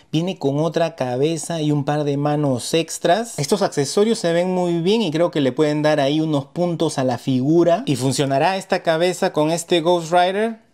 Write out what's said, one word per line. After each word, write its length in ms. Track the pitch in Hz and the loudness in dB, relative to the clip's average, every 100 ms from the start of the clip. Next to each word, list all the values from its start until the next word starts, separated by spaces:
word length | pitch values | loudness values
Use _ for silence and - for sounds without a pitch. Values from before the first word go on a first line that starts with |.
| _ | _
viene 260 | 156 180 170 | -2 -2 -2
con 220 | 139 143 | -2 0
otra 380 | 165 165 165 165 | -2 0 -2 -2
cabeza 640 | 127 123 151 165 - 165 | -4 0 -2 -2 -6 -4
y 80 | 151 | -2
un 140 | 147 | 0
par 180 | 139 147 | 0 -2
de 140 | 147 143 | -2 -2
manos 580 | 147 147 147 123 - | 0 0 0 -2 0
extras. 640 | 165 160 - 170 190 233 - | -2 -2 -2 0 0 -2 -6
Estos 240 | 147 196 | -2 0
accesorios 560 | 190 - 139 202 214 220 | 0 -2 -2 2 2 2
se 140 | 170 | 0
ven 200 | 170 185 | 0 0
muy 280 | 185 180 170 | 0 0 0
bien 200 | 170 226 | 0 0
y 120 | 185 | 0
creo 180 | 156 175 | 0 0
que 100 | 165 | 2
le 120 | 131 | 0
pueden 300 | 123 151 151 | 2 0 2
dar 180 | 151 147 | 2 2
ahí 200 | 139 156 | 2 0
unos 260 | 160 147 139 | 0 -2 -4
puntos 520 | 170 175 165 160 - | -4 -2 0 -2 0
a 60 | |
la 140 | 131 120 | -2 -2
figura. 680 | - 131 135 170 170 170 254 | -2 0 2 4 4 2 0
¿Y 80 | |
funcionará 600 | 135 135 127 139 135 165 190 | -2 0 0 0 2 0 -2
esta 260 | - 185 | -4 -2
cabeza 500 | - 160 180 170 185 | 0 0 0 0 -2
con 200 | 156 151 | 0 0
este 280 | 165 - 175 | -2 0 0
Ghost 300 | 160 175 160 | 2 0 2
Rider? 480 | 175 180 196 226 220 _ | 2 2 0 -4 -6 _